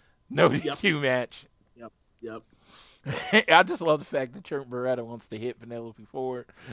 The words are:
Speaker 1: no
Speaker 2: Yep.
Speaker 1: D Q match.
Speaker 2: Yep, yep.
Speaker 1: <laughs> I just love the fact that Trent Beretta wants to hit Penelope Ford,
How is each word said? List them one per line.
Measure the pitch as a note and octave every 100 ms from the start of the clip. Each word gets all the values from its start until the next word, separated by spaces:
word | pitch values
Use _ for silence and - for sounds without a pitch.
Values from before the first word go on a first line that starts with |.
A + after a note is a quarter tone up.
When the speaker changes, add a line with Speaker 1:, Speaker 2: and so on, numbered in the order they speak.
| _ _ _
Speaker 1:
no | C#3+ E3
Speaker 2:
Yep. | C3+
Speaker 1:
D | - C#3+
Q | - D3+
match. | C#3 B2+ A#2+ - - _ _ _
Speaker 2:
Yep, | A#2 - _ _
yep. | A#2 A2 - _ - - - - C#3+ B2+ - G#3+ -
Speaker 1:
<laughs> |
I | D#3+
just | G3 F4
love | E3 D3+
the |
fact | D3 C#3+ C3
that | D#3
Trent | - D3 C3
Beretta | B2 B2 B2
wants | A2+ A#2 -
to | A2
hit | A#2+ -
Penelope | A#2 A#2 A#2 A2
Ford, | G#2+ C3+ C3 B2+ - - -